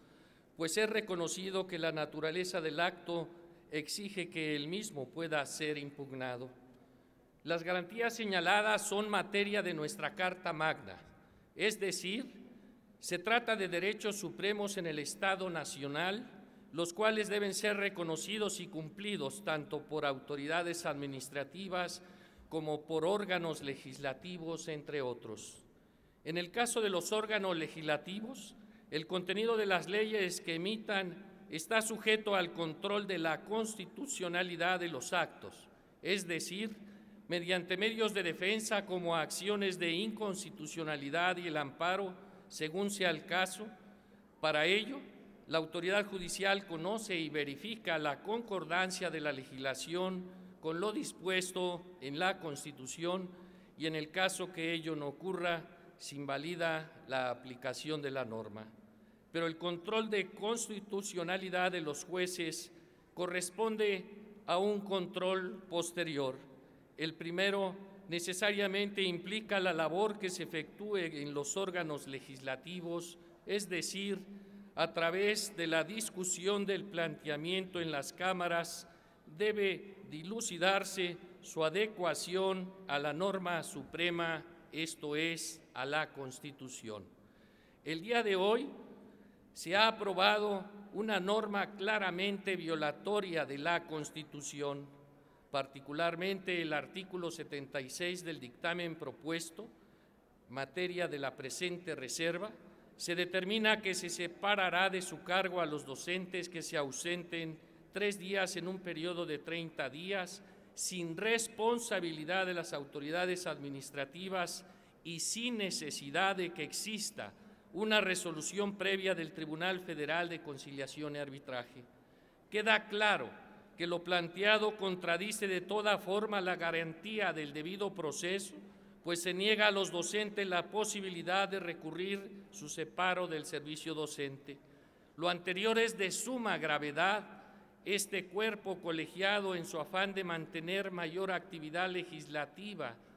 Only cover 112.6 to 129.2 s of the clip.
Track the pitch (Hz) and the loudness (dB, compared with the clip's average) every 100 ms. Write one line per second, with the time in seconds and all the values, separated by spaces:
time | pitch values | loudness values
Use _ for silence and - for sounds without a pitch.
112.6 | 165 160 139 147 143 170 180 175 175 147 | -2 -6 -6 -6 -2 0 2 0 -2 -4
113.6 | 143 139 135 143 139 170 190 185 175 - | -6 -8 -8 -6 -6 -6 -4 -2 -2 -4
114.6 | - - - - 160 165 - 214 240 233 | -12 -20 -20 -14 -8 -4 -2 0 0 0
115.6 | 196 - 151 - 139 147 190 196 175 170 | 0 -2 -4 -6 -2 4 4 4 0 -2
116.6 | 147 - 202 214 214 - 104 - - - | -6 -4 -4 -4 -4 -6 -10 -10 -20 -20
117.6 | - - 220 214 190 180 175 156 143 190 | -10 -2 6 6 6 2 0 -4 -2 0
118.6 | 202 202 190 196 190 175 160 160 156 156 | 0 2 2 2 2 2 -2 -6 -6 -2
119.6 | 180 185 180 156 147 160 175 160 160 139 | 0 0 -4 -4 0 0 0 -4 -8 -10
120.6 | 143 139 135 - 151 147 143 135 139 127 | -8 -8 -6 -6 -6 -4 -6 -8 -6 -6
121.6 | 120 - 120 - - - - - - 208 | -6 -12 -20 -20 -20 -20 -20 -20 -4 0
122.6 | 214 214 214 202 214 180 117 - - - | 4 4 4 4 6 4 2 -8 -16 -20
123.6 | - - 170 170 175 180 170 175 202 214 | -16 -4 0 0 2 2 2 2 6 6
124.6 | 208 208 196 180 180 170 202 214 202 180 | 4 2 0 0 2 2 0 -2 0 0
125.6 | 180 208 208 196 180 202 214 202 180 175 | 0 2 4 2 2 0 2 2 0 0
126.6 | 165 165 165 160 208 214 190 156 147 147 | 2 2 0 -4 -4 0 2 0 -2 -4
127.6 | 156 196 202 190 156 143 175 196 196 - | -6 -2 -2 -2 -4 -2 0 0 -2 -10
128.6 | - - - - - 170 | -16 -20 -20 -8 -2 0